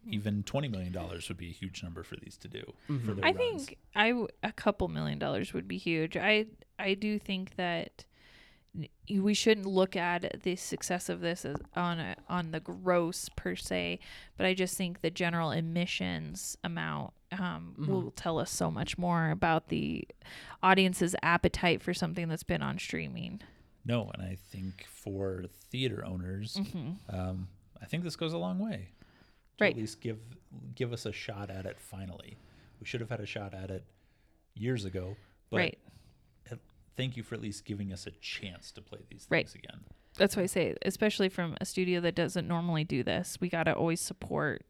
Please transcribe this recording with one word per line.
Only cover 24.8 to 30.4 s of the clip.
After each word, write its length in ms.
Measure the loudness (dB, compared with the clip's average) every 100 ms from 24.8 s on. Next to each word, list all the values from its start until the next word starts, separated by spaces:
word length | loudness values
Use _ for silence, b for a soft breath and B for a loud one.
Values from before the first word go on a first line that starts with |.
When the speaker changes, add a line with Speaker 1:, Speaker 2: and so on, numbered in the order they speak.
| -16
Speaker 1:
for 560 | -10 -6 -2 -2 -2 -6 -12 -8
theater 320 | -2 0 0 -4
owners, 520 | -4 -2 -4 -4 -2
Speaker 3:
Mm-hmm. 580 | -2 -4 -6 -8 -6 -4
Speaker 1:
um, 300 | -2 -4 -6 -12 -20 -18
I 40 | -6
think 180 | -4
this 140 | -4 -4
goes 160 | -4
a 40 | -2
long 220 | -2 -2
way, 300 | -2 -4 -8 b b b b b b 4
to 60 | 4
Speaker 3:
Right. 60 |
Speaker 1:
at 40 | 4
least 240 | -4 -4
give, 180 | -6 -6 -10 -20